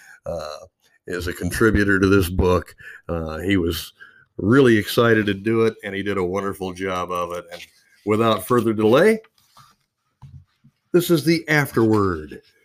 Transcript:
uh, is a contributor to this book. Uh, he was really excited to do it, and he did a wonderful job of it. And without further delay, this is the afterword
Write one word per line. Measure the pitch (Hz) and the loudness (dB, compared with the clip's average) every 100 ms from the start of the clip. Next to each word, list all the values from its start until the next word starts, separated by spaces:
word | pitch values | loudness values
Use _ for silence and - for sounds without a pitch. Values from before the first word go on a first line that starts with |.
| - - - | -20 -18 -12
uh, | 82 76 76 - _ _ _ - | -10 -12 -16 -20 _ _ _ -10
is | 90 87 | -8 -8
a | |
contributor | - 90 - 113 104 101 95 | -6 -8 0 2 2 2 2
to | 95 | 4
this | 98 87 | 4 2
book. | 92 92 90 - - - - - | 0 0 0 -4 -16 -20 -18 -10
Uh, | 85 80 78 | -8 -8 -6
he | 90 98 | -2 0
was | 85 80 - - - _ _ - | 0 -4 -10 -18 -20 _ _ -4
really | 95 131 127 110 | 2 6 6 4
excited | 98 - 117 110 104 | 2 0 2 2 0
to | |
do | 98 104 113 | -2 -2 0
it, | 113 107 | 0 -2
and | 104 | -8
he | 98 | -8
did | 101 98 | -6 -4
a | |
wonderful | 90 98 98 92 92 | -4 -4 -6 -8 -10
job | 90 95 92 87 | -8 -6 -6 -6
of | 87 87 | -6 -6
it. | 87 85 | -10 -12
And | 87 - _ _ _ | -18 -20 _ _ _
without | 101 107 113 107 - | -2 0 0 0 0
further | 123 113 | 0 0
delay, | 107 107 131 208 220 - _ _ - _ _ _ _ _ _ - - _ _ _ _ _ | 0 4 4 4 2 -6 _ _ -20 _ _ _ _ _ _ -20 -20 _ _ _ _ _
this | 180 170 | 0 2
is | 165 | 2
the | 139 165 - | 2 0 0
afterword | 151 139 123 110 107 98 80 73 - - _ | 0 0 2 2 4 2 -2 -8 -18 -20 _